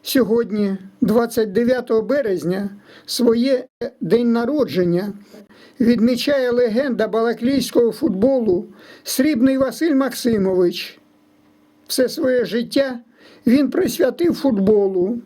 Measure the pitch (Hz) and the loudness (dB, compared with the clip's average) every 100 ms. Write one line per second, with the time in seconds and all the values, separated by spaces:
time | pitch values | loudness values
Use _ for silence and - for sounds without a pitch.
0 | - 269 202 233 208 214 202 190 - _ | 0 0 2 0 0 -2 -2 -4 -10 _
1 | 185 226 233 233 220 190 240 254 247 220 | 0 2 0 -2 -2 0 0 0 0 -2
2 | 214 285 220 180 160 190 202 - - - | 0 -2 0 -2 -2 -4 -6 -10 -20 -20
3 | - - 233 226 262 262 - _ 240 _ | -10 0 2 2 0 -2 -4 _ -12 _
4 | 165 233 240 233 233 302 226 156 180 175 | 0 2 2 0 0 -2 -2 0 0 0
5 | 202 196 - - - - - _ 226 240 | -4 -12 -20 -20 -20 -20 -20 _ 2 4
6 | 233 247 - 285 247 240 247 220 285 208 | 2 0 0 0 0 0 0 0 -2 -2
7 | 214 220 233 233 240 277 - - 233 220 | -2 0 -2 -2 0 0 0 2 2 0
8 | 277 185 254 262 220 180 - - - - | -4 2 2 2 2 0 -4 -18 -20 -20
9 | - - 294 262 269 269 262 247 330 269 | -8 0 0 2 2 2 -2 0 0 2
10 | 269 254 240 214 190 185 175 170 - - | 0 -2 -2 0 0 2 0 0 -12 -16
11 | _ _ _ _ _ _ _ _ _ - | _ _ _ _ _ _ _ _ _ -2
12 | 247 311 262 254 190 226 240 277 269 240 | -2 -2 0 0 0 -4 -2 -2 -2 -6
13 | - _ - - - 262 269 - 370 - | -14 _ -20 -4 2 2 2 0 -2 0
14 | 262 247 349 - 277 202 190 208 196 185 | -2 0 -2 0 0 2 4 4 2 0
15 | 190 240 | -2 -4